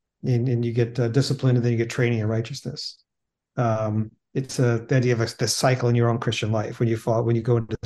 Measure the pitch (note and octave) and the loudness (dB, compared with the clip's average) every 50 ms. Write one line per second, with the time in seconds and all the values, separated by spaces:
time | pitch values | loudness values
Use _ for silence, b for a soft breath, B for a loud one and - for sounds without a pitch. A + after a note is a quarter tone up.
0 | _ _ _ _ - C3+ B2 A#2 A#2+ C3 A#2+ A#2 A#2+ A#2+ A#2 B2 A#2 A#2 - B2+ | _ _ _ _ -2 0 0 2 2 0 0 0 0 0 0 0 0 0 0 0
1 | A#2+ B2 A2 C#3 C3+ - C#3 - C3 C3 B2 B2 A#2 B2 A#2 A2+ A#2 A#2 - - | -2 2 2 2 2 2 0 0 2 2 2 4 2 2 2 0 0 -2 -2 0
2 | A#2+ A#2+ A#2+ A2+ G#2+ A2 A2 A2+ A2+ - C#3 - - C#3 C#3+ - - - - _ | 0 0 0 0 0 0 -2 -2 -4 -6 -8 -10 -10 -10 -10 -10 -12 -14 -16 _
3 | _ _ _ _ _ _ _ _ _ _ _ C#3 A#2+ A2+ A2 A2 A2 G#2+ G#2+ A2 | _ _ _ _ _ _ _ _ _ _ _ -2 0 0 0 0 -2 -2 -2 -2
4 | A2 A2 - _ _ _ - C#3+ C3+ - - - B2+ A#2+ A#2 A2+ - - C#3+ B2+ | -2 -4 -8 _ _ _ -6 -6 -6 -4 -2 0 2 2 2 0 0 2 2 2
5 | A#2+ B2 A#2+ A2 A2+ A2+ - - B2 A2 - - - C3 B2+ B2 B2 A#2+ A#2+ A#2+ | 4 2 2 2 0 -2 -2 -4 -4 -2 0 2 2 2 2 2 2 2 2 4
6 | A#2 A#2 A#2 A#2 - A#2+ - - A2 G#2+ A2 G#2+ G#2 - - - A#2+ A2+ A2+ A2 | 4 2 2 0 -2 -2 -2 -2 -2 -2 0 -2 -2 -4 -2 0 0 0 0 0
7 | - B2 A2+ A#2 A#2 A#2 A#2 A2+ A2 B2 A#2+ A#2 A2+ - A2 - - | 0 0 0 0 0 0 0 0 0 0 0 0 0 -4 -8 -8 -6